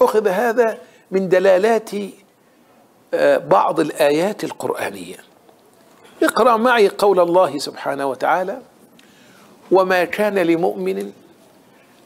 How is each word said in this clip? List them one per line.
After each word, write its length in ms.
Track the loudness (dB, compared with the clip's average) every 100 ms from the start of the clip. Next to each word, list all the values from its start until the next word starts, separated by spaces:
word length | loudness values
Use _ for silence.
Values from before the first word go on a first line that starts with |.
أخذ 280 | 0 2 0
هذا 500 | 0 0 0 0 -2 -12 _ _
من 180 | -4 0
دلالات، 640 | 2 4 4 2 0 -2 -8 -10 -14 _ _ _ _ _ _ _ _ _
آه، 240 | 0 2 2
بعض 420 | 2 2 2 -2
الآيات 640 | -4 0 0 2 -2 -4
القرآنية. 720 | -8 -8 -8 -6 -8 -10 -16 -18 -20 _ _ _ _ _ _ _ -20 -4
اقرأ 340 | -2 2 2 2
معي 320 | 2 2 2
قول 320 | 2 2 4
الله 380 | 4 4 2 -2
سبحانه 480 | -10 -8 -8 -6 -6
وتعالى: 520 | -4 -2 -2 -2 -8 -14 _ _ _ _ _ -20 -20 -20 -20 0
"وما 340 | 2 4 0
كان 340 | 0 -2 -2 0
لمؤمن 760 | 0 0 -2 -4 -6 -6 -10 -16 _ _ _ _ _ _ _ _